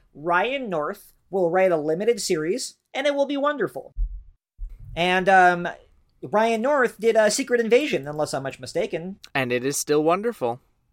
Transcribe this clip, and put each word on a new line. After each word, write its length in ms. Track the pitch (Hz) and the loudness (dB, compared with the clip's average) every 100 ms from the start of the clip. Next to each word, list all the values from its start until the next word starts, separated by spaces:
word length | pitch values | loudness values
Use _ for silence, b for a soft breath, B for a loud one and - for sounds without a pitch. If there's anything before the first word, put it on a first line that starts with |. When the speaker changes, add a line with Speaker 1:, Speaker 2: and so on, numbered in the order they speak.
| _ | _
Speaker 1:
Ryan 560 | 135 156 175 226 277 240 | -10 -2 0 0 -4 -4
North 440 | 165 151 208 - _ _ | -4 -4 -8 -16 _ _
will 180 | 185 170 | -2 2
write 200 | 185 190 | 4 4
a 60 | 165 | 2
limited 420 | 151 165 214 220 | 0 -2 0 0
series, 540 | - 165 156 240 - - _ | 0 -2 -2 -4 -6 -14 _
and 120 | 254 285 | -4 -2
it 60 | 277 | 0
will 100 | 277 | -2
be 120 | 285 | 0
wonderful. 560 | 285 294 170 135 - - - - - - _ - - - - 160 | -2 -2 -4 -6 -12 -6 -6 -8 -18 -20 _ -14 -14 -14 -12 -2
And, 340 | 180 185 185 | 0 2 4
um, 380 | 190 180 175 175 - _ _ _ _ | 6 6 4 -2 -8 _ _ _ _
Ryan 380 | 139 208 226 226 | -4 0 0 0
North 380 | 247 294 240 - | 0 2 0 0
did 160 | 226 226 | 2 4
a 160 | 214 | 4
Secret 280 | 214 240 240 | 2 0 0
Invasion, 480 | 226 240 294 180 139 | 4 2 2 -2 -4
unless 260 | 151 147 143 | -4 -4 -4
I'm 80 | |
much 160 | 135 - | -6 -10
mistaken. 580 | 120 165 208 165 180 196 - | -8 -4 -4 -4 -8 -12 -8
Speaker 2:
And 180 | 139 123 | -4 0
it 140 | 123 131 | 0 -2
is 100 | 143 | -4
still 280 | - 147 | 0 2
wonderful. 560 | 156 180 233 226 123 120 _ _ _ | 2 2 -2 -4 -4 -4 _ _ _